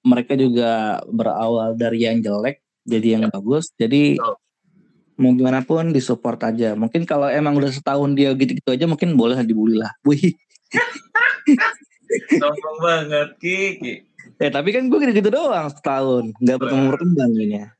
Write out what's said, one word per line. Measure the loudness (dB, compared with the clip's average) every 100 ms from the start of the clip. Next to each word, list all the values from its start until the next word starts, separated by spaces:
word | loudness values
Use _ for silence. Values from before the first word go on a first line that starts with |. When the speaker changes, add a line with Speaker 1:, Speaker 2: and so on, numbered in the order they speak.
Speaker 1:
mereka | 2 2 2
juga | 0 2 2 0 -2 -2 -6
berawal | -6 -4 -2 -2 -2 -2 -2
dari | -2 -2 0
yang | 0 0
jelek, | 0 -2 -4 -6 _ _
jadi | -4 0 2 2
yang |
Speaker 2:
Ya. | 0
Speaker 1:
bagus. | -2 -2 -2 -2
Jadi, | _ 0 2 2
Speaker 2:
Betul. | 2 -2 -6 _ _ _ _ _ _ _ 0
Speaker 1:
mau | 2
gimana | 4 2 0
pun | 0 -2 0
disupport | -2 -2 -4 -4 -4
aja. | -4 -2 -2
Mungkin | -2 -2 -2
kalau | -2 -2 0
emang | 0 0
udah | 2 0
setahun | -2 -2 0 0
dia | 2 2
gitu-gitu | 2 0 -2 -2
aja, | -2 0
mungkin | 0 2
boleh | 4 4
lah | 2
dibully | 0 0 2 0
lah. | -2 -2
Wih. | 0 2 2 0 _ _ _
<laughs> | -4 -4 -6 -6 0 0 0 2 2 2 -4 -18 _ _ -6 0 0
Speaker 2:
Sombong | 2 -2 -8 -4
banget, | 0 0 0 -2 -2 -6
Ki, | -6 -2 -4 -6
Ki. | -10 -12 _ _ -20 _
Speaker 1:
Ya, | -2
tapi | 0 -2
kan | 0 2
gue | 2
gitu-gitu | 4 2 2
doang | 0 0 -2 -4
setahun. | -6 -4 -2 0 0 -2
Nggak | 0 0 2
Speaker 2:
Boleh. | 0
Speaker 1:
berkembang-berkembang | 0 0 0 0 0 0 0
ini | -2
ya. | -4 -10 _